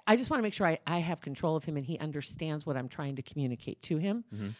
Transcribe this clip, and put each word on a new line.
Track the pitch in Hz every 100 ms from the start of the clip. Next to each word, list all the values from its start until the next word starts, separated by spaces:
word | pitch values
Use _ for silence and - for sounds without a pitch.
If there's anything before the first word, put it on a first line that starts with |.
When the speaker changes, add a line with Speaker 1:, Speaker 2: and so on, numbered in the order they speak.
| -
Speaker 1:
I | 233
just | 262
wanna | 294
make | 214
sure | - 180
I, | 160 -
I | 175
have | 165 165
control | 147 139 165 160
of | 165
him | 147
and | 135
he | 165
understands | 156 147 - 131 160 151 156
what | 131
I'm | 127
trying | - 139 135
to |
communicate | - 147 131 120 - -
to | - 156
him | 196 233 -
Speaker 2:
Mm-hmm. | 107 101